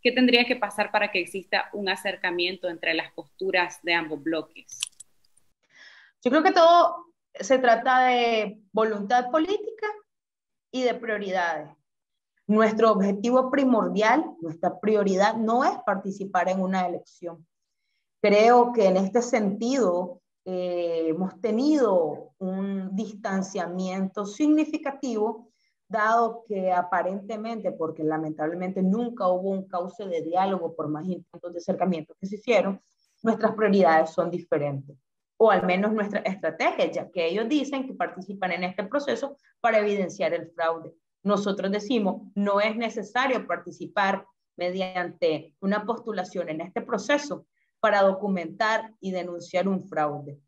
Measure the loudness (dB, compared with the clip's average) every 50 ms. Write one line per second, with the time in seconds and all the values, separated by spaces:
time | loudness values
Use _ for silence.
0 | _ -4 0 2 4 4 4 4 2 2 -2 -4 -4 -6 -2 -4 -4 0 0 0
1 | 0 0 -2 -4 -6 -4 -8 -12 -6 _ -2 -2 -2 -4 -8 -6 -2 -2 -4 -2
2 | -4 -6 -6 -4 -4 -4 -2 -2 -2 -2 -4 -6 -8 -8 -8 -4 -4 -2 -2 -2
3 | -4 -6 _ -18 -18 _ _ -6 -4 0 0 0 0 -2 -4 -10 -4 -2 0 0
4 | 0 -4 -8 -6 -4 -4 -4 -4 -6 _ _ -20 _ _ -10 -10 -10 -12 _ _
5 | -20 _ _ _ _ _ _ _ _ _ _ _ _ _ _ _ -20 -20 -20 -20
6 | _ _ _ _ _ 2 2 4 4 4 6 8 8 10 10 8 6 4 2 -4
7 | -14 _ _ _ _ _ _ -12 2 2 2 4 6 4 4 4 4 2 4 4
8 | 4 4 4 4 2 2 2 0 -2 -2 -6 -14 _ _ 0 0 0 0 0 -4
9 | -2 2 2 2 2 2 0 0 0 0 -2 -4 -4 -8 -10 -6 -6 -8 -8 -8
10 | _ _ _ _ _ _ _ _ _ _ _ _ _ _ -4 0 0 0 0 -2
11 | -4 -4 -4 -4 -4 -2 -2 0 0 0 -2 -4 -8 -12 -18 _ _ _ _ _
12 | _ _ _ _ _ _ _ _ _ 2 4 4 4 4 4 4 4 4 6 4
13 | 2 0 0 0 0 2 2 2 2 2 0 2 4 4 4 2 2 0 0 2
14 | 4 4 4 2 0 -4 -10 -10 -10 -10 -8 -2 -2 -4 -2 -2 0 2 2 2
15 | 2 2 2 4 2 2 2 0 0 0 2 2 2 2 0 -2 -2 -2 -2 -2
16 | -4 -8 -8 -8 -10 -2 0 0 0 2 0 0 0 0 0 -2 -2 -2 -4 -6
17 | -10 _ _ _ -14 -14 -14 -14 -20 _ _ _ _ _ _ _ _ _ _ _
18 | _ _ _ _ 2 4 6 8 8 8 8 8 6 6 4 4 4 6 4 4
19 | 0 2 0 0 0 2 0 0 0 0 -2 -2 -2 0 0 2 2 2 2 0
20 | -2 -4 -8 -16 _ _ _ _ _ -8 -6 -4 -4 -4 -2 -2 -2 -2 -2 -2
21 | -2 -2 -2 -2 -4 -4 -6 -6 -4 -2 0 2 2 2 4 4 4 4 4 2
22 | 2 0 -4 -8 -12 -18 _ _ -8 -6 -4 -4 -4 -4 -4 -6 -6 -6 -6 -6
23 | -6 -6 -10 -10 -6 -4 -2 -2 -4 -4 -4 -6 -6 -4 -4 -6 -4 -4 -4 -4
24 | -4 -4 _ -6 -8 -8 -4 0 2 4 4 4 2 0 -4 -6 -6 -8 -8 -6
25 | -8 -4 -2 -2 -2 -2 -2 -6 -14 _ _ _ _ _ _ _ _ _ -2 0
26 | 2 2 4 2 2 0 -2 -8 -10 _ -6 -2 0 2 2 0 0 0 0 0
27 | 0 -2 -4 -6 -8 -8 -10 -8 -8 -8 -8 -6 -6 -6 -4 -4 -6 -6 -4 -4
28 | -2 -2 -2 -2 -4 -6 -6 -4 -4 -4 -4 -4 -6 -4 -2 0 2 2 2 2
29 | 0 -4 -4 -2 0 0 0 0 0 -2 -4 -4 -6 -6 -6 -6 -6 -6 -10 -12
30 | -8 -6 -6 -4 -4 -2 0 0 0 0 0 -2 -4 -6 -6 -6 -6 -4 -4 -4
31 | -4 -6 -6 -6 -10 _ -20 -14 -14 -12 -12 -8 -4 -4 -2 0 0 0 0 -2
32 | -6 _ -14 _ -10 -10 -10 -8 _ 2 2 2 2 2 -4 -6 _ _ _ _
33 | _ _ _ _ 0 0 0 2 0 -2 0 2 2 4 6 6 6 6 6 6
34 | 4 2 0 -2 -2 -2 -4 -6 -4 _ -2 -2 0 -2 -4 -6 -10 -12 -20 _
35 | _ _ _ _ _ _ _ _ 6 6 6 4 4 2 2 2 2 0 0 0
36 | -2 -2 -4 -4 -4 -4 -6 -4 -4 -6 -4 0 -2 -2 2 0 -2 -2 -2 -6
37 | -8 -6 _ -2 -2 -2 -2 -2 -2 0 0 0 0 -2 -4 -6 -6 -8 -6 -6
38 | -6 -6 -6 -12 -14 -14 -8 -6 -4 -4 -2 -4 -4 -6 -4 -6 -8 -4 -4 -4
39 | -2 -2 -4 -4 -4 -10 -10 _ _ _ _ _ 0 2 2 4 2 2 0 0
40 | -2 -4 -4 -4 -2 -2 -2 -4 -6 -10 _ -2 -2 -2 -2 -4 -8 -16 -20 _
41 | _ _ _ _ _ 0 0 0 0 -2 -2 -2 -2 -2 -2 -4 -2 0 0 2
42 | 2 0 -2 -4 -12 -8 _ -2 0 2 2 2 2 2 0 -2 -4 -4 -4 -8
43 | -10 -4 -2 -2 0 0 0 -2 -2 -4 -6 -6 -6 -14 -12 -12 -14 -4 0 0
44 | 2 2 0 -2 -6 _ _ _ _ _ _ -6 -6 -4 -2 -4 -4 -4 -2 -4
45 | -4 -4 -4 _ 0 2 2 0 -4 -12 _ _ -2 0 0 0 0 -4 -6 -6
46 | -6 -6 -6 -6 -6 -6 -6 -6 -6 -6 -6 -8 -8 -6 -6 -8 -4 -2 -4 -4
47 | 0 0 0 0 0 -6 -10 -12 -12 _ _ _ _ _ _ _ 0 2 4 6
48 | 4 4 2 2 -2 -2 -2 -2 -4 -8 -4 -2 0 0 0 -2 -4 -6 -18 _
49 | -10 -6 -6 -6 -6 -8 -10 -12 -12 -4 -2 -2 0 0 -2 -2 -4 -6 -2 -2
50 | -2 -2 -2 -6 -10 -14 -16 -18 _